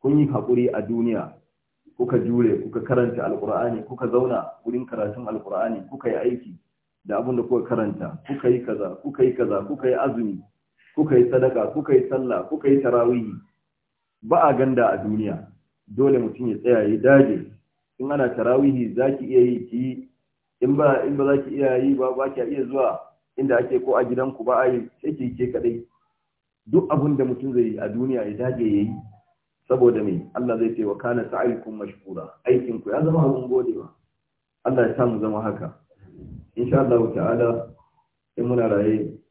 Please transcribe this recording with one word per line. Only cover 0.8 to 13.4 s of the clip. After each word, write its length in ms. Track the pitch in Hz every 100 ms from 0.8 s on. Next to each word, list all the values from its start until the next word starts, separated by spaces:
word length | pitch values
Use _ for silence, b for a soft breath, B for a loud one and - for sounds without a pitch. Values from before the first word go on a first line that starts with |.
duniya. 540 | 107 117 117 107 76 - _ _ _ _ _ _
Kuka 220 | 123 120
jure, 380 | 113 120 113 101
kuka 160 | - 120
karanta 420 | 113 123 120 120 -
Alƙur'ani, 560 | - - 87 - 110
kuka 240 | - 127 123
zauna 400 | 123 127 113 - -
wurin 220 | - 123 123
karatun 400 | 113 104 107 117
Alƙur'ani, 580 | 107 101 98 113 110 95
kuka 180 | 139 123
yi 80 | -
aiki 380 | 120 123 - - _ _ _ _
da 140 | - 104
abin 160 | 123 123
da 60 |
kuka 260 | 113 123 -
karanta, 500 | 117 104 92 - - -
kuka 220 | 139 127
yi 160 | 123
kaza, 320 | - 107 98 -
kuka 200 | 143 -
yi 100 | 127 127
kaza, 240 | 113 101 101
kuka 200 | 147 131
yi 60 |
azumi, 460 | 127 135 117 110 95 - _ _ _ b -
kuka 220 | 151 131
yi 100 | 120
sadaka, 360 | 131 131 - -
kuka 180 | 151 147
yi 140 | 131 123
sallah, 400 | 135 127 104 -
kuka 200 | 151 139
yi 120 | 139
tarawihi. 520 | 131 120 117 120 107 98